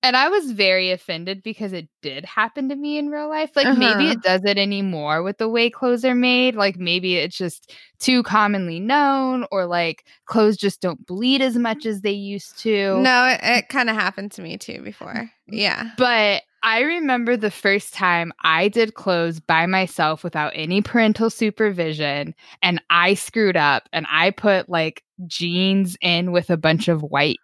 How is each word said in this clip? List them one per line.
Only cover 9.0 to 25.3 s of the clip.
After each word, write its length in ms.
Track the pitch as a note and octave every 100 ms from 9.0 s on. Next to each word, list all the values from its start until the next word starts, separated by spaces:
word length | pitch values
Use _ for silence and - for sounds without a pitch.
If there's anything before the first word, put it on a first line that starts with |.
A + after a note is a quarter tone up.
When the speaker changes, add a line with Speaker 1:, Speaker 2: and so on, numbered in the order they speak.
| C#4+ C4+ C4 B3+ A#3+
Speaker 1:
or, 140 | G3 F3
like, 400 | F3 E3 D#3 _ _ -
clothes 320 | A#3 G#3+ G#3
just 240 | G3+ -
don't 240 | F#3 E3 -
bleed 340 | F#3 B3 C4+
as 160 | C4 A#3+
much 280 | A#3+ A3 A3+
as 140 | G#3
they 100 | G3+
used 480 | G3+ G3+ G3+ - -
to. 400 | A3+ G#3 G3 F#3+
Speaker 2:
No, 240 | C4 B3 B3+
it, 120 | B3+
it 260 | - A#3+ -
kinda 240 | C#4 A#3+
happened 380 | A3 F#3+ G3 G3+
to 80 | -
me 140 | E3 G3+
too 240 | - -
before. 480 | - G#3 - - A#3 _ _
Yeah. 440 | G#3 G3+ - A3+ -
Speaker 1:
But 460 | B3 A#3 G#3 G3 - _
I 180 | A3+ A3+
remember 540 | C#4+ E4+ D4+ B3 A#3 B3
the 140 | G#3
first 420 | - G3+ G3+ -
time 400 | - F#3 F3 E3+ -
I 240 | E3 D#3+ G3
did 260 | G#3+ A3 -
clothes 440 | - F3 E3+ D#3+
by 260 | - D#3+ E3+
myself 580 | F#3+ F#3 - D#3 D#3
without 280 | F3 D#3+ D3+ -
any 260 | D#3 F#3+
parental 480 | G#3+ A#3+ A3 G#3+ A3+
supervision, 1040 | - A3 - G#3+ F#3 E3 D#3 D3 C#3+ D3 - - -
and 200 | F#3 F3 _
I 240 | E3+ F3 G3
screwed 420 | - A#3 G#3 F3
up, 320 | D3 C3 -
and 120 | E3 D#3
I 200 | D#3 F3
put, 380 | G3 G#3+ F#3+ -
like, 340 | E3+ D#3+ - _ -
jeans 720 | F3